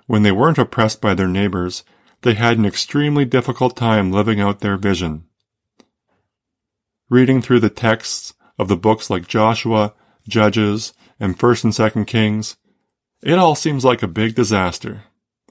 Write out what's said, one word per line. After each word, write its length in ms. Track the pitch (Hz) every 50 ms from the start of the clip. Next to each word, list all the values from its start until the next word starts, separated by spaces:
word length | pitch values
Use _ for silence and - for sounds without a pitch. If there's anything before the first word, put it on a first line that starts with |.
| _
when 160 | - 220 208
they 100 | 208 202
weren't 260 | 190 208 - 165 151 -
oppressed 420 | 110 - - 117 110 110 - -
by 140 | - 104 92
their 140 | 98 95 92
neighbors, 560 | 92 98 101 95 92 90 90 90 - - - _ _ _ _ _ _ _
they 120 | - 123 107
had 240 | 98 117 117 117 113
an 60 | 104
extremely 600 | 95 - - - - - 147 147 147 147 143 135
difficult 520 | 120 131 127 - 135 120 - 127 123 -
time 340 | - 120 113 110 104 95 92
living 300 | 95 104 101 113 107 104
out 200 | 101 101 101 -
their 160 | - 101 98
vision. 480 | 95 104 101 92 85 90 80 76 80 85 _ _ _ _ _ _ _ _ _ _ _ _ _ _ _ _ _ _ _ _ _ _ _ _ _ _ _ _ _ _ _ _ _ _ _ _ _
Reading 340 | 123 127 127 127 131 127
through 180 | - - 123 113
the 100 | 110 101
texts 640 | - - 127 - 135 - - - - - - - - _ _ _ _ -
of 100 | 95 92
the 80 | 98
books 340 | 85 110 107 110 - - -
like 180 | 101 87 90 -
Joshua, 640 | - 110 107 110 113 - - 113 113 107 104 101 - _ _ _ _ _ _
Judges, 680 | 107 - 110 107 104 101 110 107 104 104 113 - - - _ _ _ _ -
and 180 | 101 95 87 -
First 260 | 120 123 117 - -
and 100 | 110 101
Second 320 | - 110 107 - 107 104
Kings, 500 | - - 110 107 107 107 110 107 - - _ _ _ _ _ _ _ _ _ _ _ _ _
it 160 | - 139 170 185
all 160 | 180 165 151
seems 300 | - - 156 143 131 127
like 180 | 127 120 -
a 60 | 113 90
big 260 | 82 107 110 113 110
disaster. 720 | 123 117 95 107 95 92 87 - - - 113 104 104 - _ _ _ _ _ _ _ _ _